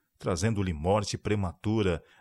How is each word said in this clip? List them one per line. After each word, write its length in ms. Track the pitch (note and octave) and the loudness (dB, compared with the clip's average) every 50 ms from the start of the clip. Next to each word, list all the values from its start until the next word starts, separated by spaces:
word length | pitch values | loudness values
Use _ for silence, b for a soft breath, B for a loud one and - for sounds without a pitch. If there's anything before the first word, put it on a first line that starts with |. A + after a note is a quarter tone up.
| _ _ _ - | _ _ _ -8
trazendo-lhe 540 | - - F#2 E2+ G2 A2+ A2+ G2+ G2 F2+ E2 | -4 -4 -2 0 0 0 0 0 0 -2 -2
morte 460 | D2 D2+ F2+ G2+ G#2+ G2+ - - F#2 | -2 0 2 2 2 2 -2 -6 -4
prematura, 840 | - - G#2 G#2 G2 F2 - - - G#2 A2 A2+ G#2 F#2 E2+ - - b b b | -2 0 0 0 0 -2 -4 -4 -4 -2 0 2 2 2 0 -2 -4 b b b